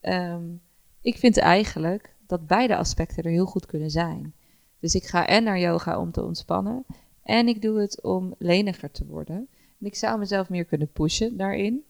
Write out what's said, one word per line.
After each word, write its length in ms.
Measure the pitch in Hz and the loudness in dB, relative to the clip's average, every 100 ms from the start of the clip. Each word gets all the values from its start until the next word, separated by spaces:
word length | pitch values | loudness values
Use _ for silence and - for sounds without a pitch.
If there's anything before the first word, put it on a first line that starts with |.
ehm, 420 | - 185 175 170 170 170 _ _ _ _ | -2 -2 -2 -6 -10 -12 _ _ _ _
ik 160 | - 240 | -4 4
vind 200 | 254 - | 6 6
eigenlijk 760 | - 180 214 - 160 196 - _ _ | 6 6 4 -2 -2 -2 -6 _ _
dat 200 | 180 156 | -6 2
beide 300 | 196 254 185 | 2 4 2
aspecten 460 | 175 - 165 - | 0 -2 -4 -2
er 80 | 165 | 0
heel 140 | 165 190 | 2 2
goed 200 | 190 - | -2 -4
kunnen 260 | 151 156 | -6 -2
zijn." 420 | 151 170 156 147 - _ _ _ _ | 0 -2 -4 -10 -16 _ _ _ _
Dus 160 | 165 190 | -2 -2
ik 80 | |
ga 240 | - 175 - | 0 0 4
en 160 | 208 | 4
naar 160 | 226 190 | 4 2
yoga 400 | 175 170 175 170 | 2 2 0 -4
om 120 | 170 | -4
te 120 | 170 | -4
ontspannen 640 | 175 165 - 175 196 247 262 - _ _ | -6 -6 -4 -2 -2 -6 -10 -18 _ _
en 240 | - 220 240 | -2 2 2
ik 140 | 220 | 2
doe 180 | 220 214 | 0 0
het 220 | 202 - | -2 -4
om 340 | - 185 185 180 | -2 -2 -2 -6
leniger 540 | 175 180 208 175 143 | 2 2 2 -4 -10
te 140 | - 147 | -10 -10
worden. 300 | 156 151 170 262 _ _ _ | -8 -8 -10 -10 _ _ _
En 60 | 202 | -12
ik 100 | - | -4
zou 240 | 214 220 | -2 0
mezelf 300 | 202 196 185 | 0 0 0
meer 160 | 180 170 | -4 -2
kunnen 260 | 156 151 | 0 -2
pushen 460 | - 156 - 226 240 | 0 0 2 -2 -2
daarin. 460 | 196 196 202 247 | -2 0 0 -2